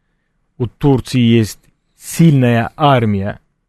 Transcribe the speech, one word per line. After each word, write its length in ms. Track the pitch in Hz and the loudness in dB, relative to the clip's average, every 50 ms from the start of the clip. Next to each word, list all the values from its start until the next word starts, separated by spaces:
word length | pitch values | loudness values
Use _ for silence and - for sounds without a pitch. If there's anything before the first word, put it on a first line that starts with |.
| _ _ _ _ _ _ _ _ _ _ _ - | _ _ _ _ _ _ _ _ _ _ _ -10
У 80 | 123 | -10
Турции 540 | 110 _ - - 143 135 120 - - - 127 | -10 _ -2 0 0 0 0 -2 -4 -2 0
есть 380 | 120 117 117 117 110 104 - _ _ _ _ _ _ _ _ | 0 2 2 2 0 -2 -8 _ _ _ _ _ _ _ _
сильная 760 | _ - - - - 165 165 147 135 127 120 117 113 117 - - | _ -18 -8 0 2 2 4 4 2 2 0 0 -2 -4 -6 -6
армия, 640 | - 147 143 139 127 113 107 104 98 95 101 - - _ _ _ _ _ | -2 0 2 2 2 0 -2 -2 -4 -4 -8 -10 -12 _ _ _ _ _